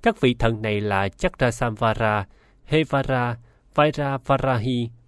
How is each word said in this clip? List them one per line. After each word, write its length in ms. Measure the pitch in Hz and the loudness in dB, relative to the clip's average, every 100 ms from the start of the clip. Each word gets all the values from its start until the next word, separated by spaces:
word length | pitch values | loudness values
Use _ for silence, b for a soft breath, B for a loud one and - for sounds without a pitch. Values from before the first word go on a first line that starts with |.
Các 180 | 233 220 | 0 2
vị 140 | 131 | 0
thần 280 | 120 117 110 | 2 0 0
này 180 | 110 104 | -2 -2
là 280 | 104 98 98 | 0 0 -2
Chakrasamvara, 1160 | - 180 - 127 117 123 107 113 107 110 107 101 b b b | -2 -6 0 -2 0 -4 0 -2 0 0 0 -4 b b b
Hevara, 720 | - 151 156 139 131 131 120 117 b b b | -2 0 0 -2 0 -2 -2 -6 b b b
Vairavarahi 1120 | - 151 151 139 135 - 135 139 123 113 123 117 - | 2 2 2 -4 -4 -2 0 2 0 -2 -2 -4 -10